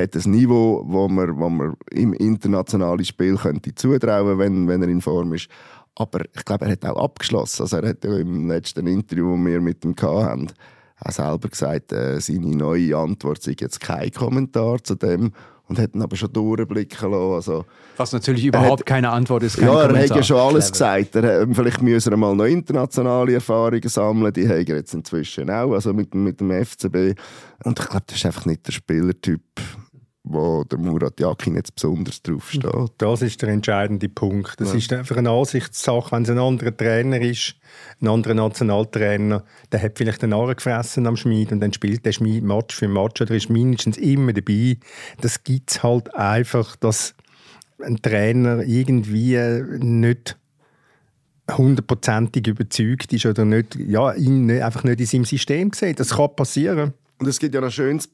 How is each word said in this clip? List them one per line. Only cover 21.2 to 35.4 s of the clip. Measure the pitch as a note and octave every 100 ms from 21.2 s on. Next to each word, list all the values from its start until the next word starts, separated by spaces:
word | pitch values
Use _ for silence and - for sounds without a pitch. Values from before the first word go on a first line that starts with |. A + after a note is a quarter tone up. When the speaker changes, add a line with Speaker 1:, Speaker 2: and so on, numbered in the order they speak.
| A2+ F2+
Speaker 1:
hat, | A2 A#2
vielleicht | A#2+ A#2
müssen | B2+ A#2 A2+
wir | G#2
mal | G#2+ G2+
noch |
internationale | A2 E3+ E3 D3 B2+ - B2 B2 B2+ B2
Erfahrungen | A#2+ A2+ A#2 A#2 A#2
sammeln, | A2+ G#2 A2 G#2+
die | E2+ G#2+
hat | E2+ E2+
er | D2+
jetzt | C2+
inzwischen | E2 D#2+ E2 D2+ - C#2+
auch, | G#2+ B2+
also | G2+ G#2
mit, | G2+ G#2
mit | F#2 G2 D2+
dem | G2
F | F#2 A2+ -
C | G2
B. | F2+ F#2+ F#2 - - - -
Und | - -
ich | -
glaub, | F#2+ -
das | -
ist | -
einfach | - F2+
nicht | D#2+ -
der |
Spielertyp, | - - D#2+ F2+ F2 - D#2+ _ - - - - _ _ _
wo | - D#2 E2 D#2+ D2
der | -
Murat | F2 E2 C#2 -
Yakin | E2 - - F2
jetzt | -
besonders | - - F2 F#2 -
drauf | - D2 -
steht. | D3 B2+ - A#2+ -
Speaker 3:
Das | G#2 A#2
ist | A#2+ -
der | G#2+
entscheidende | G#2 G2+ G2+ G#2 G#2 G2+
Punkt. | - G2+ G2+ F#2+ -
Das | G2+
Speaker 1:
Ja. | A2+
Speaker 3:
ist | A#2
einfach | B2+ C3 B2+
eine | A#2+
Ansichtssache. | A#2